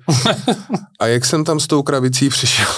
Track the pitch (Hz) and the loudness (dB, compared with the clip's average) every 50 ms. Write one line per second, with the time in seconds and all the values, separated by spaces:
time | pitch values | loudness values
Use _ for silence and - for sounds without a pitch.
0 | - - 143 120 131 226 - - - 254 - - - - 233 - - - _ - | -2 0 0 2 2 0 -2 0 -2 -2 -2 -2 -4 -6 -6 -6 -6 -12 _ -2
1 | 110 113 120 123 127 - 175 156 156 170 160 151 - - 156 147 143 151 143 135 | 0 2 2 2 2 0 0 0 0 0 -2 -2 0 0 0 0 2 0 0 0
2 | 127 131 127 - 143 127 - - 131 - - 104 98 - - | 0 0 0 2 0 0 0 0 0 0 0 0 0 -2 -2